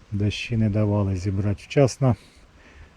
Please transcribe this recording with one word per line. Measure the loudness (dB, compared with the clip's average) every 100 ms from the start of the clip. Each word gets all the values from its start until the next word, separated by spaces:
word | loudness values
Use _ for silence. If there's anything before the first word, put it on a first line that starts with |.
| -10
дощі | -4 -2 -4 -4 0
не | 0
давали | 2 0 0 0 -2
зібрати | -2 -2 -2 -4
вчасно. | -2 2 2 2 0 0 -6 -20 -20 -20 -20 -20 -20